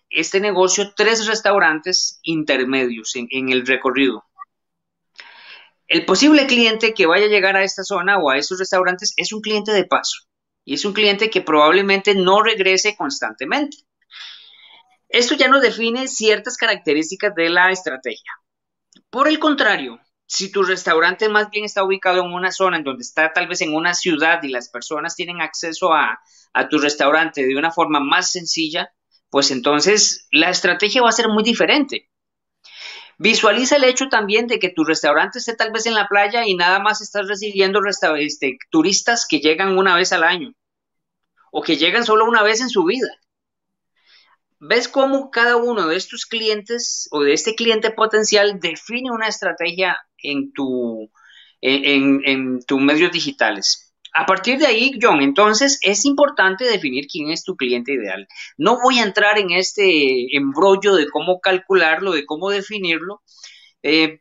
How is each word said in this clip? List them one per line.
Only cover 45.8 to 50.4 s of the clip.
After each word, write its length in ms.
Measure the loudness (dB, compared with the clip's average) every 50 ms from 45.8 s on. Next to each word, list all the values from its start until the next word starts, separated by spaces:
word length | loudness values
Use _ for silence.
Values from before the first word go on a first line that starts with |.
| 0
de 80 | 0 -2
estos 300 | -2 -4 -8 -12 -14 -12
clientes 840 | -8 -6 -4 -2 -2 -2 -2 -4 -6 -6 -6 -6 -6 -8 -8 -8 -6
o 120 | -2 0 2
de 100 | 2 2
este 220 | 2 0 -4 -4
cliente 340 | -2 0 0 0 0 0 -2
potencial 680 | -2 0 -2 0 2 0 0 2 2 2 2 2 0 -4
define 520 | -6 -6 -8 -8 -12 -10 -8 -8 -6 -6
una 160 | -6 -4 -4
estrategia 720 | -6 -6 -4 -6 -6 -6 -4 -6 -6 -4 -2 -2 -2 -2 -4 -8 _ _ _
en 320 | -8 -6 -4 -4